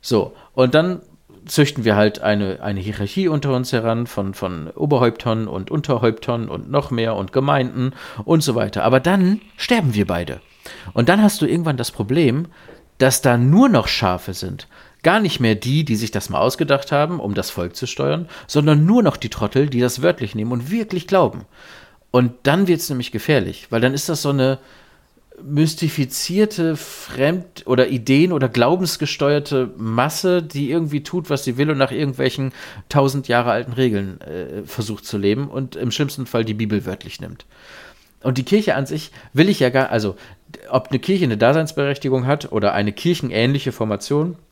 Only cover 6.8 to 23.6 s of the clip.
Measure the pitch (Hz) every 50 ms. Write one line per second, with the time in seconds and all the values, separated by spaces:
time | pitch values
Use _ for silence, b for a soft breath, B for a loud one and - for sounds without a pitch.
6.8 | 143 - 127 117 113 113 113 98 98 95 - 135 135 143 147 139 127 123 - -
7.8 | 123 131 131 B B B B B B - 175 160 147 143 120 117 110 104 101 104
8.8 | - 101 123 131 131 170 190 202 185 180 196 214 - - _ - - - 247 233
9.8 | 185 139 110 104 101 - 90 85 87 80 65 - - B B B B B B B
10.8 | B 95 B - 120 135 175 202 214 208 - - 160 - - 170 170 160 147 123
11.8 | 123 - - - 110 101 127 160 170 131 113 143 170 170 B B B B B B
12.8 | B B _ _ 127 131 131 - - 139 120 120 120 131 151 196 262 277 214 131
13.8 | 101 - - - - 95 90 87 - - 92 - - 92 95 - - b b b
14.8 | b b b b _ 160 180 220 214 175 - - 127 113 110 98 - 123 135 151
15.8 | 160 139 117 104 113 107 - 104 92 - 92 67 87 123 131 - 165 - 143 139
16.8 | - - - 143 147 156 180 165 - 101 101 - - - - - 87 90 - -
17.8 | - 120 - - 139 139 147 160 175 B B B B B - 147 147 151 156 147
18.8 | 151 165 214 247 226 165 - - - 110 - - 117 101 - 135 143 151 127 120
19.8 | 123 123 120 - 127 175 175 175 127 104 - 110 107 117 123 120 117 139 190 233
20.8 | 220 214 - 180 - - 196 190 170 113 - - 104 B B B B B B B
21.8 | B B B B B _ - 127 123 120 120 - _ 139 143 180 202 180 175 156
22.8 | - - 147 127 120 - - 110 - - 151 135 98 90 85 -